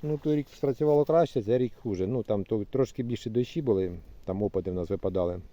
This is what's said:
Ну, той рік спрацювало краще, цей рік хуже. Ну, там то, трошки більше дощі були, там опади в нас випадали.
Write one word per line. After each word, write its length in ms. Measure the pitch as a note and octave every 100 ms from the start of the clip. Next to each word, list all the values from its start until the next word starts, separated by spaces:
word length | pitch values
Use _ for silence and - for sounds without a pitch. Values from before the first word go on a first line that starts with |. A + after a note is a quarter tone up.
Ну, 160 | D3+ D3+
той 120 | D3+ D3+
рік 120 | C#3+ -
спрацювало 500 | C#3 B2+ D3+ D3 D3
краще, 360 | D#3+ D#3+ -
цей 160 | G#2 B2
рік 160 | B2+ -
хуже. 240 | A#2+ F#2 F#2
Ну, 160 | B2+
там 200 | A2 G#2
то, 220 | F#2+ A2 G2+
трошки 380 | C3 C3 -
більше 260 | A#2+ A#2+ -
дощі 320 | A2+ B2 -
були, 300 | C#3 G2 F#2+ F2 - - -
там 180 | F#2+
опади 280 | G#2 F#2+ F2+
в 20 |
нас 160 | F2+ E2+
випадали. 500 | G2 F#2+ F#2+ F2 F2+ -